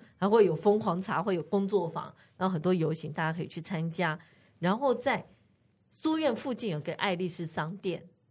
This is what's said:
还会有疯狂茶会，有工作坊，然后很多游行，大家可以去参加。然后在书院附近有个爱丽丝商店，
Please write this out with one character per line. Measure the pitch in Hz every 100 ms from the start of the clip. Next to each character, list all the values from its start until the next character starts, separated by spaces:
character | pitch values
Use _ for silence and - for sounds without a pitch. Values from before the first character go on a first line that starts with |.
| - -
还 | 196
会 | 226 190
有 | 156
疯 | 208 214
狂 | 208 175
茶 | 202 143
会， | 196
有 | 175
工 | - 202 196
作 | 202 165
坊， | - - - - -
然 | 190
后 |
很 | 165
多 | 180
游 | 185 160
行， | 160 156
大 | 156
家 | 160 170
可 |
以 | -
去 | 165
参 | 160 165 165
加。 | 165 170 156 - _ _ -
然 | 170 226
后 | 277
在 | 233 269 214 - _ _ _ _ _ _
书 | - 320 320
院 | 294 226
附 | 277
近 | 233 214
有 | 151
个 | 165
爱 | - 196 175
丽 | 185
丝 | 175
商 | 160 175 156 196
店， | 190 165 - _ _